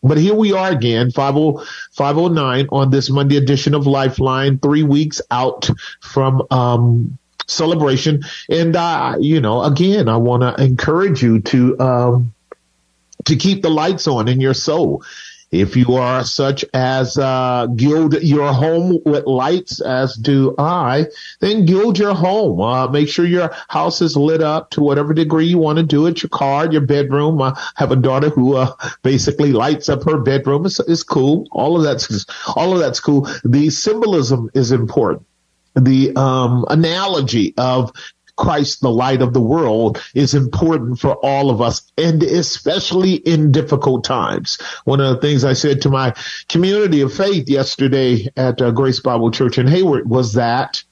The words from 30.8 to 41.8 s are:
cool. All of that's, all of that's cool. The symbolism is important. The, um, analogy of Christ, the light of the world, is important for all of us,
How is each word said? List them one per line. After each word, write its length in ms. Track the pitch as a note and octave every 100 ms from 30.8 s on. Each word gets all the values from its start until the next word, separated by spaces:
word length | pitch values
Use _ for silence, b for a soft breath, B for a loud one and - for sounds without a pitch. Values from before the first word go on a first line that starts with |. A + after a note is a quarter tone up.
| - E3
cool. 440 | - C#3+ C3 D#3+ -
All 240 | - C#3 E3+
of 60 |
that's, 420 | D3+ A#2+ - G#2 - B B -
all 180 | E3+
of 60 | F#3
that's 200 | D3 C3
cool. 300 | - C#3+ C#3 B
The 260 | A#2+ C3+ D3+
symbolism 800 | C#3 - A3 A3 F3+ B2 C3 A2+ C#3
is 160 | A#2+
important. 560 | B2+ A2 - G#2+ D2+ - _ _ _ _ -
The, 400 | B2+ C3 C3+ -
um, 500 | C3+ C3 B2 B2 -
analogy 840 | D#3 E3 F3 G3 E3+ C3 A#2 G2 -
of 340 | B2+ B2+ A2+ B B _ _ -
Christ, 460 | B2 D3+ C#3 -
the 100 | C3+
light 300 | A#2 B2+ C3
of 120 | B2+
the 80 | B2+
world, 600 | A2+ D#3+ C#3 A2 A2+ A2+ B C#3+
is 180 | C#3
important 680 | C#3+ B2+ - E3 D#3+ A#2+ B2
for 140 | C#3+ -
all 280 | C3 C#3 C#3
of 100 | A2
us, 300 | A#2 G2